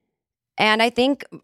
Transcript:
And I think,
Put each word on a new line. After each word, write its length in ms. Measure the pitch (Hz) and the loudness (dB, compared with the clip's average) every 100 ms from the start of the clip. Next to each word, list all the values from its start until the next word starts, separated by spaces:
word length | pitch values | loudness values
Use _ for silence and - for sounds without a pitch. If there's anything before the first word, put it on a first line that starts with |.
| _ _ _ _ _ - | _ _ _ _ _ -4
And 240 | 214 220 | 0 2
I 80 | 226 | 0
think, 340 | 233 262 285 - - | 2 0 0 -6 -20